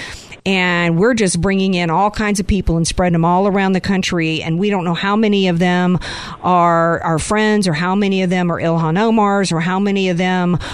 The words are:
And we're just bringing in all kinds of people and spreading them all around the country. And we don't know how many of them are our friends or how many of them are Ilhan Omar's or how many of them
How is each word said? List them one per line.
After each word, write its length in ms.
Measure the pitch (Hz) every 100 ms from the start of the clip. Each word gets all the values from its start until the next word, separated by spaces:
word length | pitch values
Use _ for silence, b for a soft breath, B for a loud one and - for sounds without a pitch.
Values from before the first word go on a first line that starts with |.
| B B B B 185
And 520 | 190 180 175 170 165
we're 140 | 220
just 300 | 233 190 175
bringing 320 | 190 196 190
in 160 | 180 175
all 200 | 165 202
kinds 300 | 202 214 202
of 60 | 190
people 320 | 208 175 165
and 80 | 165
spreading 260 | - 180
them 120 | 170 165
all 200 | 180 202
around 260 | 196 190
the 100 | 185
country. 600 | - 190 190 175 160 156
And 160 | 165 165
we 120 | 208
don't 140 | 202
know 100 | 175
how 200 | 165 196
many 340 | 208 220 202 190
of 100 | 170
them 400 | 185 180 180 180 B B B B
are 600 | 175 180 170 165 165 170
our 180 | 165 160
friends 500 | - 214 214 214 185
or 60 |
how 200 | 151 180
many 280 | 196 202 190
of 80 | 185
them 200 | 185 175
are 80 | 156
Ilhan 400 | 165 165 160 170
Omar's 540 | 226 226 202 202 185
or 80 | 165
how 180 | 165 190
many 300 | 202 196 185
of 80 | 175
them 400 | 185 185 180 175 B